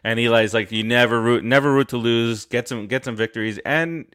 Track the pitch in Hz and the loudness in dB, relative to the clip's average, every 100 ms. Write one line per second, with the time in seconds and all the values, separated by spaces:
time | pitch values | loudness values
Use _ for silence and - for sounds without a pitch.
0 | 113 113 117 113 110 113 98 110 110 120 | -4 0 4 4 4 0 -2 -4 0 2
1 | 120 117 113 120 117 135 143 139 139 120 | 2 2 2 2 2 2 4 2 0 -2
2 | 117 117 117 113 - 120 120 120 101 127 | 0 0 0 -4 -6 -6 -6 -10 -6 -6
3 | 127 110 113 113 110 101 - 151 165 165 | -6 -4 -4 -4 -6 -6 -4 -2 -2 -8
4 | - | -14